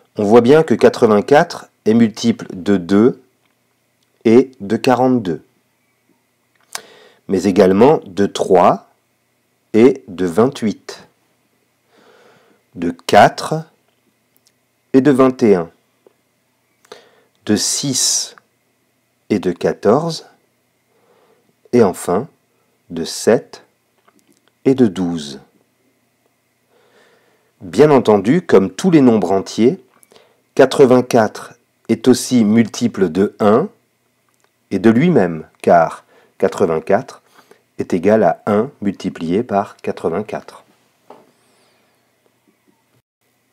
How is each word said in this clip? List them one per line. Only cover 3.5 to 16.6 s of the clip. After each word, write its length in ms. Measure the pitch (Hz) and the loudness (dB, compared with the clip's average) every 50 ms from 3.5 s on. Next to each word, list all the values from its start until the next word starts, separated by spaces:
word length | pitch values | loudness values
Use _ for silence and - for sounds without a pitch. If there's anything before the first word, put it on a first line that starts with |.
| _ _ _ _ _ _ _ _ _ _ _ _ _ _ - | _ _ _ _ _ _ _ _ _ _ _ _ _ _ -2
et 280 | 113 113 123 135 135 - - | 2 4 4 2 2 -4 -14
de 160 | 101 98 107 | -10 -8 -8
quarante-deux, 640 | 113 - 135 123 117 127 131 127 123 107 90 80 - - _ _ _ _ _ _ _ _ _ _ _ _ _ _ _ _ _ _ _ _ _ _ _ _ _ - - - - - - - _ _ _ _ - | -4 -2 -2 0 0 0 0 0 -2 -2 -6 -8 -10 -12 _ _ _ _ _ _ _ _ _ _ _ _ _ _ _ _ _ _ _ _ _ _ _ _ _ -20 -20 -20 -20 -20 -20 -20 _ _ _ _ -6
mais 160 | 95 95 82 | -4 -2 -2
également 560 | 101 95 101 98 92 95 98 113 139 160 - - | 0 2 4 4 4 4 4 4 4 4 2 -2
de 220 | - 92 85 101 | -6 -6 -4 -4
trois 640 | 95 - - - - 95 90 90 107 151 196 - _ _ _ _ _ _ _ _ _ _ _ _ _ _ _ _ _ - | -4 -4 -6 -2 0 2 4 4 4 2 0 -4 _ _ _ _ _ _ _ _ _ _ _ _ _ _ _ _ _ 2
et 320 | 107 113 135 - - - | 4 4 4 4 0 -6
de 200 | - 95 82 92 | -16 -10 -8 -6
vingt-huit, 840 | 90 80 92 110 135 139 - - 107 92 - _ - - - - _ _ _ _ _ _ _ _ _ _ _ _ _ _ _ _ _ _ _ _ _ _ _ _ _ _ _ _ _ _ _ _ _ _ | -4 -2 -2 -2 -2 -2 -4 -6 -6 -6 -8 _ -20 -20 -20 -20 _ _ _ _ _ _ _ _ _ _ _ _ _ _ _ _ _ _ _ _ _ _ _ _ _ _ _ _ _ _ _ _ _ _
de 160 | - 85 87 | -10 -8 -8
quatre 760 | 87 - _ - - 101 113 - - - - - 156 160 160 - _ _ _ _ _ _ _ _ _ _ _ _ _ _ _ _ _ _ _ _ _ _ _ _ - | -8 -10 _ 0 4 4 4 4 2 -2 -10 -8 -8 -10 -10 -12 _ _ _ _ _ _ _ _ _ _ _ _ _ _ _ _ _ _ _ _ _ _ _ _ 0
et 80 | 135 | 2
de 100 | 131 147 | 2 2
vingt 320 | 131 127 135 131 127 - 127 | 2 2 2 2 0 0 2
et 140 | 110 98 | 2 2
un, 140 | 90 82 80 - _ _ _ _ _ _ _ _ _ _ _ _ _ _ _ _ _ | 2 0 -4 -14 _ _ _ _ _ _ _ _ _ _ _ _ _ _ _ _ _